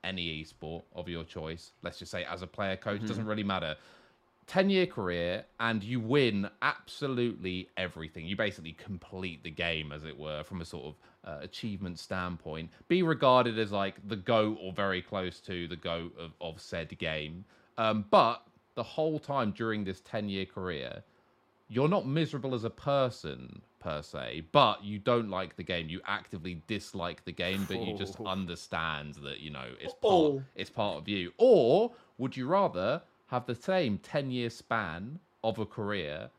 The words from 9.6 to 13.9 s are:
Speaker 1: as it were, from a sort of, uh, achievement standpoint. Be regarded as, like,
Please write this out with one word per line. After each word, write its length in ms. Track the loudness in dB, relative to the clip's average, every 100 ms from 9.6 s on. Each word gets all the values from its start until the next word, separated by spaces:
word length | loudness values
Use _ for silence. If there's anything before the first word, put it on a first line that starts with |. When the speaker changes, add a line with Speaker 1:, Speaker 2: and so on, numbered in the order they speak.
| -2 -2 -4
Speaker 1:
as 140 | -8
it 120 | -10 -10
were, 280 | -8 -8
from 160 | -6 -8
a 40 |
sort 200 | -8 -10 -12
of, 80 | -14 -20 _
uh, 140 | -12 -12
achievement 580 | -12 -10 -8 -6 -8 -8
standpoint. 720 | -6 -4 -4 -6 -8 -8 -10 -14 0
Be 160 | 2
regarded 560 | 4 4 8 8 6 2
as, 140 | 0
like, 240 | 0 0